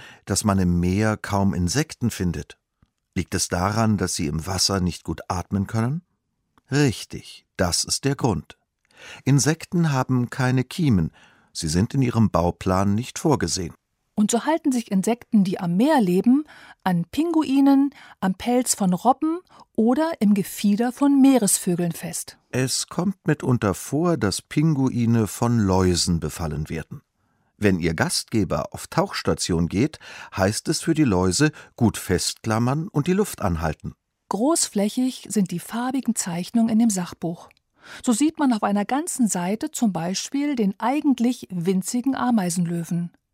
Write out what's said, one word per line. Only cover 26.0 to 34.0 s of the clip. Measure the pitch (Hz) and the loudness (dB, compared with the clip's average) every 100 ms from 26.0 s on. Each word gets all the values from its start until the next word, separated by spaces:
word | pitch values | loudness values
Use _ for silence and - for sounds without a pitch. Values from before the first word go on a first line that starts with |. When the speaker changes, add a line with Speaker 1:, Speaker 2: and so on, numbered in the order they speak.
| 92 82 | 0 0
Speaker 1:
befallen | 78 - 80 76 76 | -2 -6 -6 -6 -6
werden. | 80 - 143 - _ _ _ _ _ | -8 -10 -18 -20 _ _ _ _ _
Wenn | 101 90 | 0 2
ihr | 80 | 0
Gastgeber | 82 151 - - 110 80 76 - | 0 -2 -4 -2 -2 0 -2 -4
auf | - - | -10 -4
Tauchstation | - 196 - - 82 - 85 85 | -2 -2 -4 -4 -2 -2 0 0
geht, | 90 147 - - - - - | 0 -2 -4 -18 -20 -12 -2
heißt | 95 107 - | 0 0 -4
es | 160 | -4
für | - | -2
die | 156 | 2
Läuse, | 135 90 92 87 151 - - - | 4 4 2 2 0 0 -16 0
gut | 110 - | 0 0
festklammern | - 87 - - 113 110 120 147 170 | -2 -2 -2 -6 -4 0 0 -2 -2
und | - 180 | -2 0
die | |
Luft | 185 202 - | 0 -2 -2
anhalten. | 92 82 80 - - - | -2 -2 -2 -4 -10 -14